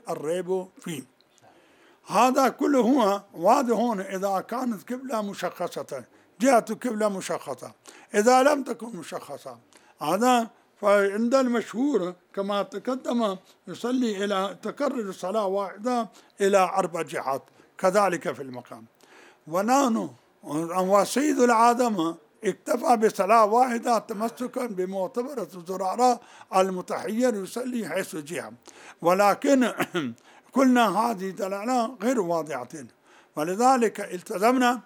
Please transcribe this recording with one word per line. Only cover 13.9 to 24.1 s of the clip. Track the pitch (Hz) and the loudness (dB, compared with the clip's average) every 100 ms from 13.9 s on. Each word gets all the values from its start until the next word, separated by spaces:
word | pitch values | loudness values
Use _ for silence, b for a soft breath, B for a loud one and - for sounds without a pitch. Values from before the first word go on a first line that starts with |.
| 254 233 196 | -2 -2 -2
إلى، | 202 196 196 175 | -2 -2 -4 -6
تكرر | - 190 277 269 202 | -10 -6 -4 -4 -8
صلاة | 175 180 220 196 | -8 -6 -4 -2
واحدة | 196 196 196 226 247 220 b b - | -4 -6 -8 -4 -4 -4 b b -2
إلى | 196 196 | 4 4
أربع | 180 185 180 170 | 4 2 -2 -4
جهات، | 147 139 127 135 - b b - | -6 -6 -4 -6 -8 b b -2
كذلك | 190 196 196 170 180 | 2 4 2 0 -4
في | 143 | -8
المقام. | 135 123 - 123 113 _ B B B B - | -12 -14 -16 -20 -20 _ B B B B -6
ونحن | 170 214 269 269 220 165 123 _ _ 170 147 165 | -2 2 2 2 0 -4 -10 _ _ -8 -6 -2
وسيد | 180 185 202 180 247 302 269 | -2 4 4 4 0 0 2
العالم | 240 226 240 240 247 208 165 165 _ _ | 4 6 4 4 0 0 -4 -6 _ _
اكتفى | 185 180 - 240 - 233 | -6 -6 -4 -2 2 2
بصلاة | 214 - 190 226 | 2 2 4 4
واحدة | 208 233 254 233 240 220 | 6 4 2 0 0 0
تمسكاً | - | -2